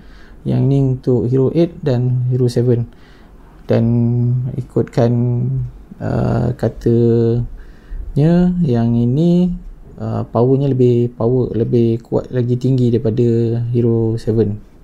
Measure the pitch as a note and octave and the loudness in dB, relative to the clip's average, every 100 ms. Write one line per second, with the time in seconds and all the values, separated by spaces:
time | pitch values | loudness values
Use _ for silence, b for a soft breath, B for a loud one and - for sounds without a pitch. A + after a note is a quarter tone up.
0 | B B B B C3+ B2+ B2+ C#3 C3+ C3 | B B B B -4 0 2 2 2 0
1 | C3+ B2 A#2 C3 C3 D#3+ E3+ - D3 A#2+ | 0 0 2 2 2 2 -2 -2 -2 0
2 | B2 B2 B2 B2+ B2 B2 B2 A#2 A2+ b | 0 0 0 0 0 0 2 0 -2 b
3 | b b b b b b - A#2 A2+ A#2+ | b b b b b b -2 0 2 2
4 | A#2+ A#2+ A#2+ B2 B2+ C3+ B2 - A#2 - | 2 2 0 0 -4 -6 -4 -4 -2 0
5 | A#2 A#2+ B2 A#2+ B2+ C3 B2 - - - | 0 2 0 -2 -2 -4 -6 -12 -20 -10
6 | A2 B2 A#2+ A#2+ B2 B2 A2+ - - A#2 | -4 -2 0 0 -2 -2 -4 -2 0 2
7 | A#2 A#2 A#2 A#2 A#2 - - - - - | 4 2 2 0 -4 -10 -18 -20 -12 -10
8 | - C#3 D3+ F3 F3+ F3+ E3 A#2 A#2 A#2 | -6 0 2 4 2 2 0 2 2 0
9 | A#2+ C3+ E3+ F3 F3+ F3 - - - - | 0 2 2 2 0 -4 -12 -20 -20 -12
10 | A2 A2 A2 A2+ B2 C3+ C#3+ B2+ B2 A#2+ | -6 -6 -4 0 2 2 2 2 2 2
11 | A#2+ - A2+ B2+ A#2 G#2+ A#2+ B2 A#2 A2+ | 0 -2 0 0 0 -2 0 2 2 -2
12 | - - - B2 A#2+ B2 B2+ C3 B2 A#2 | -4 -6 -4 -4 -2 -2 0 0 2 0
13 | A#2 A#2 A#2+ A#2 A#2 A#2 A#2+ A#2+ A#2 A2+ | 0 0 0 2 0 -2 -2 0 0 0
14 | A2+ A2 - A2 G2+ G#2 - - | 0 -2 -2 0 0 -2 -12 -20